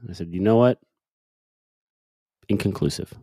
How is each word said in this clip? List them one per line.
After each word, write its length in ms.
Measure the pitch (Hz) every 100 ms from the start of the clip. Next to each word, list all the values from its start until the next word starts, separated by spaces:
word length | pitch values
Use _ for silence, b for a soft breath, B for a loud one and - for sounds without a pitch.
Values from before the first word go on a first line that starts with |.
| 117
I 40 |
said, 200 | 90 85
"You 80 | 90
know 160 | 101 113
what? 220 | 123 - _ _ _ _ _ _ _ _ _ _ _ _ _ _ _ _ -
Inconclusive." 640 | 101 101 - - - - -